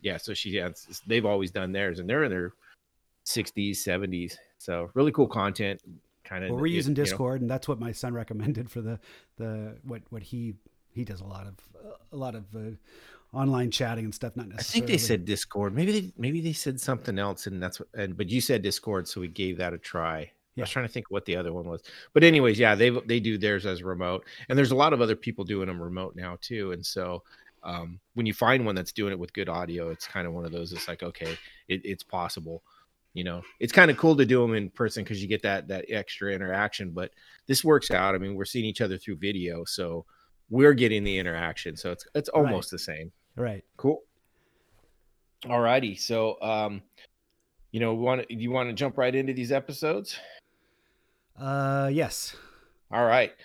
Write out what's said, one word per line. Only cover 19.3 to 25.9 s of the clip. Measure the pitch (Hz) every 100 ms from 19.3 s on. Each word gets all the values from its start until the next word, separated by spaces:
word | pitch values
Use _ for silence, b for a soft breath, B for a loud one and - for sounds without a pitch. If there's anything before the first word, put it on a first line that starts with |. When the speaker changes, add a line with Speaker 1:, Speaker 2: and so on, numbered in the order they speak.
| 87 92 87
Speaker 1:
that | 90
a | 85
try. | - 87 82 80
I | 78 _ _
Speaker 2:
Yeah. | -
Speaker 1:
was | 107
trying | 135 117
to |
think | 123 -
what | 98 -
the | 87
other | 87
one | 87 85
was. | 82 - B B
But | 151
anyways, | 165 156 123 107
yeah, | 113 101
they, | 123
they | 120 113 120
do | 107 107
theirs | 104 101 98
as | 87
remote. | 92 90 90 95 - B B
And | 131
there's | 131
a | 131
lot | 151
of | 135
other | 113 110
people | 120 110
doing | 95 101 95
'em | 87
remote | 85